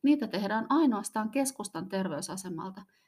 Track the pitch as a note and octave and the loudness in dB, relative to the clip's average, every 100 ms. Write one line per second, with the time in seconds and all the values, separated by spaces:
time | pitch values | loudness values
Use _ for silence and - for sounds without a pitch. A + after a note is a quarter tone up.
0 | C#4 D4 A3+ G3+ G3 A3 A3+ C#4+ D4 G#3 | 4 4 2 -2 0 -2 2 4 6 4
1 | G#3 A3 G#3+ C4+ C4+ - G#3 E3 F#3+ G3 | 0 -4 -2 0 -2 -4 -8 -8 -4 -2
2 | F#3+ D3 F#3+ F#3 F#3 E3 F#3 F#3+ G3 _ | -2 -2 -6 -8 -8 -8 -8 -10 -18 _